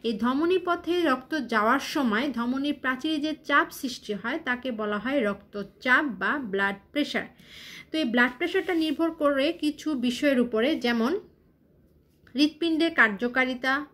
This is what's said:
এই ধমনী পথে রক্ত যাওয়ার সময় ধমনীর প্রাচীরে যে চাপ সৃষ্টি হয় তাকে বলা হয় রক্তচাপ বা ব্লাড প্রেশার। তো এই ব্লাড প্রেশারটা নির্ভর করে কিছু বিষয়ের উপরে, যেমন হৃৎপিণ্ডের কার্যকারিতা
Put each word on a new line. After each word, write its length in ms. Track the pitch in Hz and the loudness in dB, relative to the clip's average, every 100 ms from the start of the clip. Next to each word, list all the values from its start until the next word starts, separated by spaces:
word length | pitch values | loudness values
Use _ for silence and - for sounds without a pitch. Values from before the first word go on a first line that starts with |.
এই 100 | 226 | -2
ধমনী 440 | 208 240 269 339 370 | 0 0 2 2 2
পথে 440 | 349 349 320 349 | 2 -2 0 0
রক্ত 340 | 320 262 - 311 226 | 2 0 -2 -6 0
যাওয়ার 320 | 226 214 269 | 2 4 2
সময় 520 | - 320 254 208 294 | 0 -2 2 2 0
ধমনীর 400 | 233 240 269 294 | -2 -2 -2 -2
প্রাচীরে 440 | 285 262 262 311 311 | -2 -4 -2 -2 -2
যে 180 | 302 311 | -2 -6
চাপ 280 | - 285 330 | 0 2 2
সৃষ্টি 420 | - 262 - - | -4 -8 -8 -8
হয় 260 | 196 226 320 | -6 -4 -6
তাকে 260 | 269 247 262 | -4 -4 -4
বলা 260 | 220 214 208 | -4 -4 -2
হয় 260 | 247 285 | -2 0
রক্তচাপ 800 | 208 202 - 208 196 _ 262 262 | 0 -2 -10 -12 -12 _ 4 4
বা 340 | 302 185 196 285 | 4 -2 -2 -2
ব্লাড 360 | 240 196 196 196 - | -2 0 0 -2 -6
প্রেশার। 340 | 285 285 226 - - - - - - - | -4 -2 -4 -6 -16 -20 -20 -18 -20 -6
তো 60 | 320 | -2
এই 60 | |
ব্লাড 280 | 277 240 254 254 | 0 2 2 2
প্রেশারটা 360 | 339 370 359 | -2 0 0
নির্ভর 380 | 339 320 294 330 | 0 0 0 -2
করে 420 | 320 294 269 294 | 2 2 2 0
কিছু 400 | 330 302 294 302 | 0 -4 -2 -4
বিষয়ের 460 | 277 247 240 294 254 | -2 -2 0 2 2
উপরে, 360 | 240 220 254 | 2 2 0
যেমন 440 | 277 240 240 233 403 - _ _ _ _ _ _ _ _ _ - | 0 0 2 2 0 -6 _ _ _ _ _ _ _ _ _ -8
হৃৎপিণ্ডের 580 | 247 302 - 339 311 330 | 2 2 2 0 2 2
কার্যকারিতা 920 | 330 226 202 240 262 254 247 262 269 294 | 4 2 2 -2 0 0 -2 -2 -2 -4